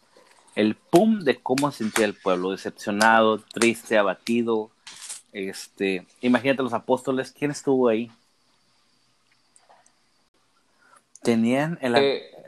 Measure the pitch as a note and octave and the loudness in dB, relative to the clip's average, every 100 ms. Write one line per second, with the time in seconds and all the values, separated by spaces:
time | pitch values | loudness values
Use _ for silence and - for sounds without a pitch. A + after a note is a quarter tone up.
0 | _ _ _ _ _ - G#2+ - _ E3+ | _ _ _ _ _ -2 -2 -2 _ 4
1 | A3 G#3+ C#3 - - C3+ C#3+ - A2 A2+ | 4 2 0 -2 -2 -2 -2 -4 -4 0
2 | G#2 - G2 F2+ F#2 F#2+ - - A2 G2+ | -2 -2 -2 -2 -2 -6 -10 -10 -6 2
3 | A2+ A2+ A2 G#2+ - A2 A#2 A2 - A2 | 4 6 4 0 -6 -2 0 0 0 0
4 | G2 F2+ - A#2 A#2 A2 A2 _ - - | 2 -2 -2 -2 0 -2 -4 _ -20 -20
5 | - - _ G#2 F#2+ - - - G2 F2+ | -18 -20 _ -10 -10 -10 -14 -4 -2 -2
6 | - _ B2 B2 C3+ C3 B2+ A2+ - B2+ | -8 _ 0 2 2 0 -2 -4 -2 -2
7 | C#3 C3 C3 - D3 C#3+ C#3 C3 B2 A2 | -2 -4 -6 -6 -6 -4 0 2 2 0
8 | A#2 - _ _ _ _ _ _ _ _ | -4 -14 _ _ _ _ _ _ _ _
9 | _ _ _ _ _ _ _ _ _ _ | _ _ _ _ _ _ _ _ _ _
10 | _ _ _ _ _ _ _ _ _ - | _ _ _ _ _ _ _ _ _ -20
11 | _ - A#2+ A2+ A2+ C3+ D#3 E3 B2+ A#2+ | _ -6 -2 0 2 0 -2 -4 0 2
12 | C#3 A#2+ - - | 2 0 -8 -20